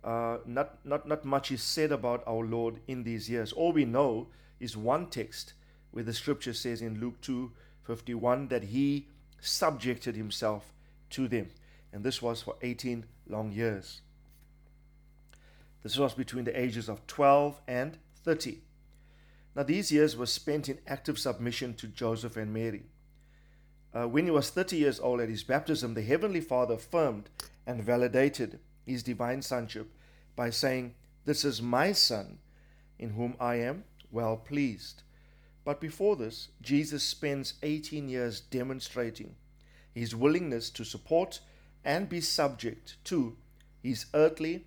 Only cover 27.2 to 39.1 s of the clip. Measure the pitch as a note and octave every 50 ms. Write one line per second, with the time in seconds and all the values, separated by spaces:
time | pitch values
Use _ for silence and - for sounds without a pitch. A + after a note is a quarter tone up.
27.2 | G#2 - - - - - - - - - B2 A2+ G#2+ G2+ A#2+ A#2+ B2 B2 G#2+ C3
28.2 | C3+ C#3+ C#3+ - B2+ G2+ - - - - - - - - B2+ B2 A2+ B2 A#2+ G2
29.2 | A#2+ A#2+ B2+ C#3 C3 - C3 B2 A#2 G#2 - G#2+ - - - - - - - -
30.2 | - - - - B2 A#2+ A2+ - - C3+ C3 B2+ B2 A#2+ A#2 - - - - -
31.2 | - - D3 D3 - C#3+ B2+ G#2 A#2 A#2+ A#2+ B2 D3+ F#3+ G#3 F#3+ - - B2 G#2+
32.2 | G2 - - - - - - - - - - - - - - - A2+ A#2 G#2 A2
33.2 | A#2+ A#2+ B2 - B2 A#2+ A#2+ A#2+ A#2 B2 C#3+ F#3 G#3+ - - - - - - A2+
34.2 | A#2+ A2 A2+ A2+ A2+ - C#3+ C#3+ C#3+ C3 G#2+ F#2 - - - - - - - -
35.2 | - - - - - - - - - - D3 D3 - D#3 D3+ - G3 G#3 G#3 D3+
36.2 | A#2 A2 A2+ - - - - - - - C#3 C#3+ D#3 D3 D3 C#3+ - - - -
37.2 | - D3 C#3+ C#3 C3+ - - - - D3+ D3+ D#3 D3+ - - D3+ C#3+ C3+ B2+ B2+
38.2 | B2 A#2 G#2+ G#2 - - - B2+ B2 C3 C3+ C3 - - - B2 B2 A2+